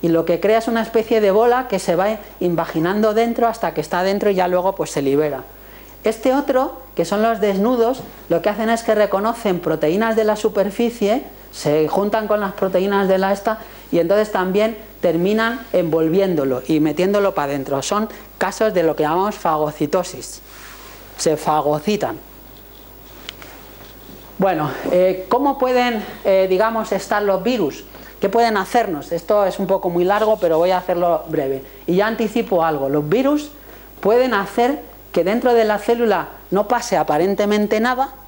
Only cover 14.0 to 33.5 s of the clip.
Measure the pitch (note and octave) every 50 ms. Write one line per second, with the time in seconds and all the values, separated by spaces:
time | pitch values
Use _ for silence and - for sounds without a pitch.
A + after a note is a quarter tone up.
14 | E3 E3 G3 G#3 G#3+ G#3 G#3 G3+ F3+ F#3 F#3 G3+ G#3+ A3 A3+ - - - - -
15 | - F3+ D#3+ E3 F3 F#3+ G#3+ A3 A3+ A3+ A#3+ B3 A#3+ - - F#3 F3 E3 D3+ E3
16 | D#3+ D#3+ D#3+ F#3+ G3 F#3+ F3+ D#3 C#3 C3+ C3 B2 - - D#3 D3+ D3+ D#3 D3 D3
17 | F3+ F#3+ G3+ G3+ G3+ G3 - - - C#3 C#3+ C#3+ C3+ C3 C#3 C#3 C3 - G#3 G#3
18 | A3 A3 - - - - - - E3+ F#3 G3 - A3+ A3 F#3+ F3+ E3 D#3+ D3 -
19 | D#3 D3 D#3+ F3 F#3+ G#3 G#3 - - F3+ D#3 D#3 D3+ D3 D3 - D#3 D3 - F#3
20 | F3+ - - - - - - - - - - - - - - - - - - -
21 | - - - - - E3+ D#3 D3 - - D#3 D3+ C#3+ C#3+ D3 D3+ D3 - G#3 G3+
22 | G3+ A#2+ G#2+ - - - - - - - - - - - - - - - - -
23 | - - - - - - - - - - - - - - - - - - - -
24 | - - - - - - - - F#3+ G3 F3+ D#3 D3+ C#3+ C3 - - - - F3+
25 | F#3 F#3 F3+ D#3 - - - B3+ C#4 D4+ C4+ C4+ B3+ B3+ B3+ B3 B3 B3 A#3 G#3+
26 | G3+ - - - - - F#3+ F#3+ F#3+ F#3 F#3 F3+ G#3+ A3 A3+ A3+ A3 - G#3 F#3+
27 | - - A3+ G#3 G#3 G3+ G3 F3+ F3+ G#3+ B3+ A#3 F#3 C#3 - - - - - -
28 | - - - - - G3 F#3+ A#3 A#3 A#3 A3 G3+ F#3+ - - A#3+ A3+ G3+ F3 D3
29 | C3+ - E3+ E3 - - G#3+ G#3 G3+ F#3 F3+ - G3 F#3 F#3+ F#3+ - F3+ E3+ F3
30 | F3 F3+ G3+ G#3 A3 A3 A3 G#3 F#3+ E3+ D#3+ D#3 E3+ F3+ F#3 F3+ F3 - F#3 E3+
31 | F3 F3 E3+ - - - D#3 D#3 C#3 C3+ C3+ C3+ C3 - - - - - F3 F3+
32 | G3+ A3 A3+ A3 A#3 G#3+ - A#3 A3+ - G3 F3 D#3+ E3 D#3 C#3+ C#3 C#3 C#3+ D3+
33 | D3 D3+ E3 A#3 C4 C4+ D4 D4 D4 -